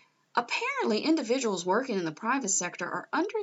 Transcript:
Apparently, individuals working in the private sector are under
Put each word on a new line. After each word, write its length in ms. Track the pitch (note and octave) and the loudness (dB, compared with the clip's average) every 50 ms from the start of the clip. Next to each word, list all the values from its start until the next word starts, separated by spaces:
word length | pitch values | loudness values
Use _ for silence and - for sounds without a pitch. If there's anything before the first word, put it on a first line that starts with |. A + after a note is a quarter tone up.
| - _ _ _ _ _ - | -20 _ _ _ _ _ -2
Apparently, 640 | - A#3+ - - - A#4 B4+ C#5 C5 A4 A#3 G#3+ G#3+ | -2 0 0 -2 -2 -2 -2 -2 0 2 2 2 2
individuals 640 | - C#4+ E4 D#4+ B3 G#3+ A#3+ C4+ B3+ A3 G3 F3 F3 | 2 2 2 2 2 0 0 0 2 0 -2 0 0
working 320 | F3+ F#3 A3 C#4 C4+ A3 F#3+ | 2 2 2 2 0 0 -2
in 60 | F3 | -2
the 80 | D#3+ D3+ | -2 -4
private 380 | - - A3+ C4 C#4 B3+ G3 | -4 -2 0 0 0 0 0
sector 360 | - - F3+ E3+ - - F3+ | 0 0 0 -2 -4 -6 -6
are 220 | - - F3+ - - - | -4 -4 -6 -6 -2 -2
under 260 | C4+ E4+ G#4+ - A4 | 0 0 0 -2 -2